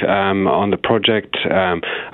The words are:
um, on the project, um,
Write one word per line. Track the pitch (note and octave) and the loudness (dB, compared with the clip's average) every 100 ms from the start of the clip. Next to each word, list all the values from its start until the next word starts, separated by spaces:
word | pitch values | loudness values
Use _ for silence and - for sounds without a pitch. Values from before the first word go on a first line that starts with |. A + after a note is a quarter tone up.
um, | - G2 G2 G2 F#2+ | 0 0 2 2 2
on | F2+ G2+ | 2 2
the | F#2 | 0
project, | - A2+ A#2 G#2+ - - - | 2 2 2 0 -2 -6 0
um, | F#2+ F#2 F2 - - - | 2 2 -2 -4 -8 -4